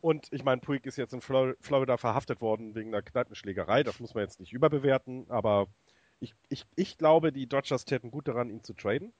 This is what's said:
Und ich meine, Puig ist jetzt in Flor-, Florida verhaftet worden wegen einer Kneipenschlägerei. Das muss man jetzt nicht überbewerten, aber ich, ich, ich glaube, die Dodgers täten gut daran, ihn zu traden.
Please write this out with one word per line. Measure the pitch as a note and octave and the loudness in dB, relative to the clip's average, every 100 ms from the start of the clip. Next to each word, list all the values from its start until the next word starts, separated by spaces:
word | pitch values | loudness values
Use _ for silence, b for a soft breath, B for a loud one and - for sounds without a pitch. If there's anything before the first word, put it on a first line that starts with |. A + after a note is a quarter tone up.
Und | E3 D#3 - | 2 0 -2
ich | C#3 | -4
meine, | C3 B2+ | 0 0
Puig | - C#3 | 0 -4
ist | C3+ C3+ | -4 -8
jetzt | B2 | -8
in | B2+ | -8
Flor-, | - C3+ C3 B2+ | 0 2 2 -2
Florida | - C#3 C3 A#2+ | 0 0 2 0
verhaftet | A#2+ A#2 - B2 | 2 0 -2 -4
worden | A2+ A2 A2+ | -2 -2 -4
wegen | A2 A2 | -10 -4
einer | G#2+ | -4
Kneipenschlägerei. | G2+ - A#2+ G#2 G#2 F#2+ E2 A2+ | -4 -4 -4 -6 -8 -6 2 2
Das | C#3 - | 2 -4
muss | A#2+ | -8
man | A#2 | -6
jetzt | G2+ - | -6 -8
nicht | F#2 | -14
überbewerten, | A#2+ D3+ D3 C3+ C3 - B2+ - | 2 2 4 2 2 0 -12 -4
aber | A#2+ G#2+ G2+ G2 _ b b b b | -2 4 4 2 _ b b b b
ich, | - _ _ | -14 _ _
ich, | C#3+ - | -12 -10
ich | - F#3+ - | -4 -4 0
glaube, | D#3 D#3+ D#3+ | 6 6 4
die | C3+ B2+ | -2 -4
Dodgers | C#3 - C3 | -4 -2 -4
täten | - C3 A#2+ | -2 -4 -4
gut | C3+ D3 | -10 -6
daran, | A#2+ A#2+ | -4 -4
ihn | A2 | -6
zu | - | -14
traden. | - G#2 A#2+ G3+ _ | -6 -2 -2 -2 _